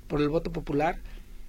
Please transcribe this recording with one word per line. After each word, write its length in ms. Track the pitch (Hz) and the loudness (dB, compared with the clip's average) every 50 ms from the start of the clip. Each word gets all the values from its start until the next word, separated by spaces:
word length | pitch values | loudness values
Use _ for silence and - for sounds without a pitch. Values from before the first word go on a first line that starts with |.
| - | -6
por 140 | - - 143 | -2 2 4
el 80 | 147 147 | 4 4
voto 240 | 147 165 165 - 165 | 4 2 0 0 -2
popular, 460 | 165 147 - 151 143 147 165 185 - - - - - - - - - - | -4 -2 0 2 4 4 4 2 0 -6 -8 -10 -12 -12 -12 -12 -12 -12